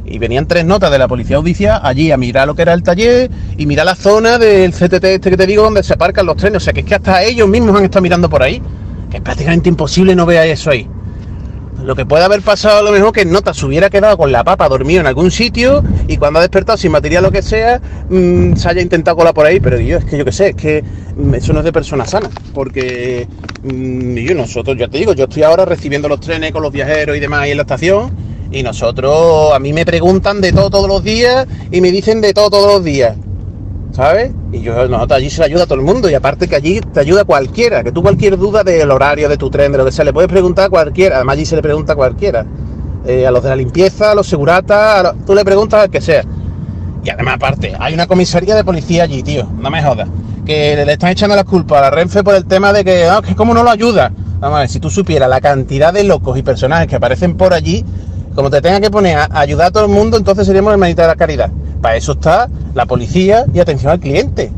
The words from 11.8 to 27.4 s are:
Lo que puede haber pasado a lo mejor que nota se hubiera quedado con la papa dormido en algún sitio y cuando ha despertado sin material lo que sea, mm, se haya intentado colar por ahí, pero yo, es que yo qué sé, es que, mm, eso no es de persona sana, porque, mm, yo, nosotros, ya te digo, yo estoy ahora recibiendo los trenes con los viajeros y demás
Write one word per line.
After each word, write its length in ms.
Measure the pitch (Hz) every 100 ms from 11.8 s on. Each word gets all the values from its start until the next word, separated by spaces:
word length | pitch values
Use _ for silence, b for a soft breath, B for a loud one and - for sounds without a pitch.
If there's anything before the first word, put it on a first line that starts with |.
Lo 140 | 135 120
que 80 |
puede 200 | 127 151
haber 180 | 185 202
pasado 380 | 214 202 214 208
a 20 |
lo 80 | 208
mejor 220 | 208 214
que 120 | 214
nota 300 | 175 190 196
se 100 | 151
hubiera 260 | 139 147 196
quedado 280 | 202 214 190
con 140 | 143
la 120 | 123
papa 240 | 139 190 160
dormido 320 | 131 131 180
en 60 | 147
algún 240 | 131 180
sitio 520 | 180 233 233 247 285 - B B
y 100 | 156
cuando 240 | 147 160
ha 20 |
despertado 340 | 180 190 185 226
sin 160 | 180
material 300 | 151 147 170
lo 80 | 190
que 100 | 190
sea, 400 | - 220 226 247 B B -
mm, 440 | 185 180 180 175 170
se 120 | 175
haya 140 | 175
intentado 340 | 180 170 165 165
colar 160 | 170
por 140 | 156 151
ahí, 140 | 185
pero 200 | - 123
yo, 180 | 123 165
es 60 |
que 140 | - 147
yo 60 |
qué 80 | 131
sé, 160 | - 196
es 60 | -
que, 280 | 156 151 107 B B -
mm, 180 | 143
eso 180 | 123 -
no 80 | -
es 40 |
de 80 | 165
persona 320 | 156 147 139
sana, 240 | 117 202 - - -
porque, 760 | 139 131 135 127 123 123 123 123 B - -
mm, 540 | 135 127 131 127 127 120
yo, 180 | 127
nosotros, 420 | 175 113 123 113 127
ya 120 | 117
te 100 | 135
digo, 140 | 214
yo 100 | 143
estoy 200 | 131 151
ahora 200 | 156 170
recibiendo 440 | 185 170 147 143 147
los 120 | 143
trenes 320 | 160 160 160
con 100 | 160
los 100 | 151
viajeros 440 | 139 135 156 147 147
y 40 |
demás 200 | 143 147